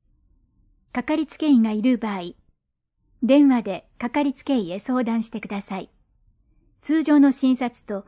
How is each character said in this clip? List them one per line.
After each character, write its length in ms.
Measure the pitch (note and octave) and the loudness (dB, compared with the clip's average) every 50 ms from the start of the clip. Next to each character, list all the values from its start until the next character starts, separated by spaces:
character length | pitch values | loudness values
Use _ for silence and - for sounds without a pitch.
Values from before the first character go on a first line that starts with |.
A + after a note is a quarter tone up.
| _ _ _ _ _ _ _ _ _ _ _ _ _ _ _ _ _ _ - | _ _ _ _ _ _ _ _ _ _ _ _ _ _ _ _ _ _ -10
か 100 | B3 B3 | -8 -6
か 120 | - D#4 | -4 -4
り 120 | D#4+ D#4 | -4 -4
つ 100 | - - | -8 -8
け 120 | - D#4+ D4+ | -4 0 2
医 100 | C#4 A#3 | 4 4
が 120 | A3 A3+ | 4 2
い 100 | G#3+ G#3+ | -2 -2
る 160 | G#3 B3+ B3+ | 0 0 -2
場 180 | A3+ A3+ G#3+ G3+ | -2 -4 -6 -8
合、 180 | F#3+ F3 F3 - _ _ _ _ _ _ _ _ _ _ _ _ _ _ _ _ _ - | -8 -10 -12 -16 _ _ _ _ _ _ _ _ _ _ _ _ _ _ _ _ _ 2
電 260 | A3+ C4+ D4 C#4+ C#4 | 4 6 6 6 6
話 140 | B3+ A#3+ A3 | 4 2 -2
で 260 | G3+ F#3 - - _ _ | -4 -8 -10 -12 _ _
か 120 | - A#3+ A#3+ | -12 -10 -4
か 140 | - D4 D4 | -2 -2 -2
り 100 | C#4+ C4 | -2 -4
つ 100 | - - | -6 -6
け 140 | - C#4 B3 | -4 -2 -2
医 120 | G3 D#3+ | -2 -4
へ 80 | F3 G#3 | -8 -8
相 240 | - - B3+ B3+ A#3+ | -6 -4 -4 -2 -2
談 200 | A#3 A3+ A3+ A3 | -2 -4 -4 -4
し 60 | - | -6
て 120 | - G#3+ | -10 -14
く 60 | - | -12
だ 140 | - G#3 G3+ | -10 -10 -10
さ 180 | - - G3 F#3 | -10 -10 -10 -10
い。 100 | - - _ _ _ _ _ _ _ _ _ _ _ _ _ _ _ _ _ _ | -10 -14 _ _ _ _ _ _ _ _ _ _ _ _ _ _ _ _ _ _
通 220 | - - D4+ D#4+ C#4+ | -6 -2 -2 0 2
常 160 | D#4 D4 D4 | 4 6 6
の 140 | C#4 C#4 C4 | 6 4 4
診 240 | - - B3+ B3+ | 2 0 0 0
察 260 | - B3+ A#3+ - - _ | 0 -2 -6 -8 -12 _
と 220 | - G#3 G3 G3+ | -10 -10 -10 -10